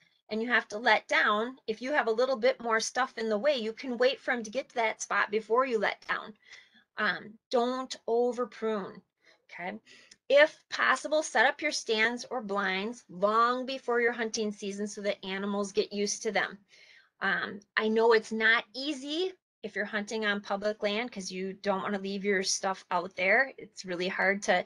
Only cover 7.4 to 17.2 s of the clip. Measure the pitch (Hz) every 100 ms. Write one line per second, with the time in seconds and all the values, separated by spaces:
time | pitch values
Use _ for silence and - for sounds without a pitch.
7.4 | _ 247 240 254 262 - - 233 247 233
8.4 | 247 - 220 220 180 - _ _ _ _
9.4 | _ - 180 214 - - _ _ _ 277
10.4 | 311 - _ - 233 254 285 302 302 220
11.4 | 254 285 302 294 - 220 226 240 - 254
12.4 | 208 202 190 190 214 247 _ 180 202 220
13.4 | 240 254 254 269 - 240 240 240 220 220
14.4 | 214 208 202 196 208 208 202 - 185 190
15.4 | 202 202 202 208 - 202 202 - 226 196
16.4 | - - _ - - - _ _